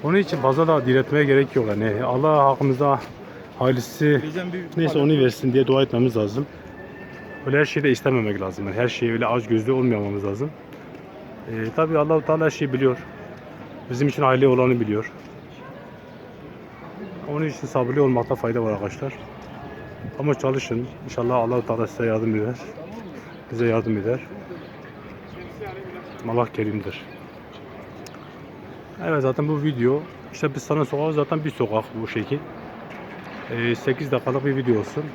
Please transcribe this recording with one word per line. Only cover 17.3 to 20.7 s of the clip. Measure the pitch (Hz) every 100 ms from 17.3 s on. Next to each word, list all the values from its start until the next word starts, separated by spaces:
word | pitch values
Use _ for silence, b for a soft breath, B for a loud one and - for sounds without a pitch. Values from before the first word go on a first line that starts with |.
Onun | 147 156
için | 139 131
sabırlı | 135 123 135
olmakta | 139 123 117 127
fayda | 117 117
var | 113
arkadaşlar. | 104 101 - 139 - - - - - - - - - - -
Ama | 147 151
çalışın. | 135 127 -